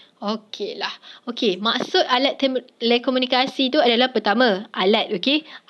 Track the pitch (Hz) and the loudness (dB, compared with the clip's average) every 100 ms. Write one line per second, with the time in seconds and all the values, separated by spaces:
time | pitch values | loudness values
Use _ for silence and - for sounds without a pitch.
0 | - _ 202 220 - - 196 - - - | -20 _ -6 -6 -10 -10 -10 -6 -8 -8
1 | - - - 233 233 180 220 - - 381 | -18 -16 -12 -2 0 0 -2 -2 0 0
2 | 311 247 269 - 277 254 - _ 233 240 | 2 2 2 0 -2 -2 -8 _ 0 0
3 | 240 254 254 254 262 - 262 302 247 233 | 0 -2 0 0 0 0 0 2 4 4
4 | 254 226 208 214 254 190 220 - 190 220 | 2 0 0 4 4 2 -4 -2 0 2
5 | - 208 254 302 - - | 0 -4 0 -2 -4 -16